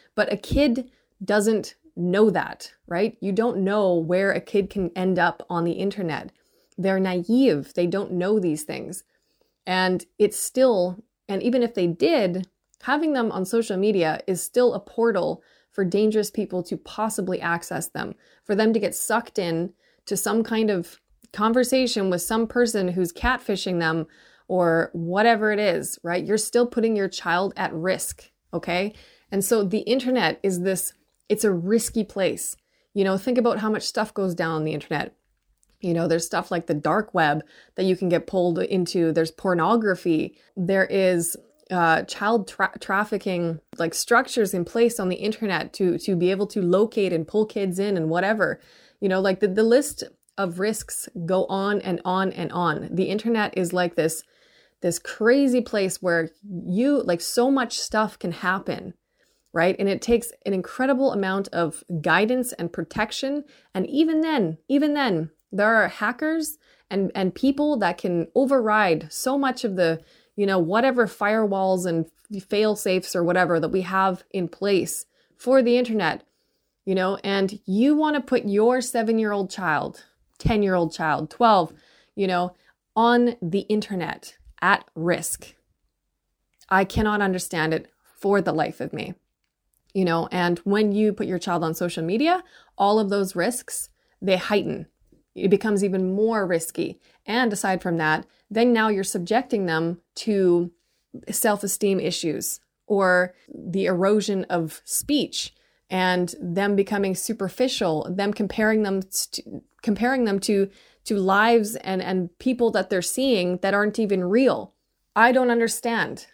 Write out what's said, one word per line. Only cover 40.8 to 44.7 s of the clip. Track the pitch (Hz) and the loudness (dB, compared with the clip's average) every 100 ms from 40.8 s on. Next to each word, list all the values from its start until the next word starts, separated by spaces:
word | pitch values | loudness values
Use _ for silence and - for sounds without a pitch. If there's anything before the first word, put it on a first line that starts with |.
| 180 | 2
is, | 196 185 175 170 - - _ _ | 2 2 2 -2 -6 -16 _ _
uh, | 180 165 160 | 0 4 2
child | - - 208 233 190 | 0 -4 0 0 -2
tra-, | - 190 - | -4 -4 -4
trafficking, | - 196 214 202 196 180 170 160 - - | -2 -2 0 -4 -2 -2 -2 -4 -12 -6
like, | 165 | -4
structures | - - 233 262 247 196 | -4 2 2 2 0 0
in | 180 | -2
place | 170 | -2